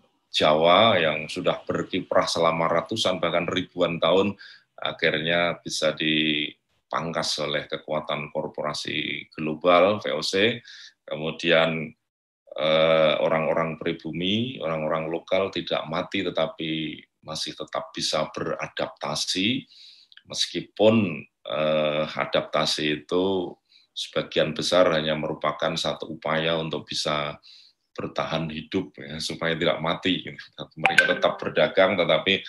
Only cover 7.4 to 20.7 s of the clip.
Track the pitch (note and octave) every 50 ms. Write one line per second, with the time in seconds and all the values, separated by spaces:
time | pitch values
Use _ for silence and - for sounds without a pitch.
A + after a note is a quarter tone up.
7.4 | D2 D2 D2 D2 - - C#2+ C#2+ - - D2+ D2+ - - D2+ D2 D2 D2 - D#2
8.4 | D2 D2 - D2 D2 D2+ D2 - - - D2+ D2+ D2 D2 D2 C#2 - _ - -
9.4 | D#2 D2+ D#2 D#2 - F2 F2 F2 F2+ G2+ G#2+ G#2+ - C#2 C2+ D#2 E2 - - F#2+
10.4 | G#2 A#2 A#2+ B2 - - - - - - _ _ - - D2 D2+ D#2 D#2+ D#2 -
11.4 | E2+ E2 E2 D#2+ E2 E2 D#2+ D#2+ D2+ - - _ _ _ _ _ _ _ _ _
12.4 | _ - - - D2+ D#2 D#2 D#2 D#2 D#2+ D#2+ D#2+ D#2 D2+ D2 - - E2 D#2+ D#2+
13.4 | D#2 D#2 D#2+ E2 E2 D#2+ D#2 - - E2+ E2 - - D#2+ D#2 E2+ F2+ F#2+ G#2 A2+
14.4 | A#2 C3 C3+ - D2+ D#2+ E2 D#2+ D#2 D#2 E2 D#2+ D#2+ D#2+ E2 D#2+ - - F#2+ F#2+
15.4 | G2 F#2+ - F2 D#2+ - D#2 C#2+ D2 D2+ D#2+ F2 - - - G2 F2+ F2 E2 F#2+
16.4 | E2 D#2+ - - D#2+ D#2+ D#2 D#2+ D#2+ D2+ D2+ - - _ _ _ - D#2+ D#2 D#2
17.4 | - D#2 C#2+ - - - - C#2 - - - - E2 - - D#2 D#2 - - -
18.4 | - - - - - - - - C#2+ - - - - D2 D#2 - - - - F#2
19.4 | F#2 A#2 C3 D#3+ - _ - - - - - - _ _ - _ _ - - -
20.4 | - - - E2+ - -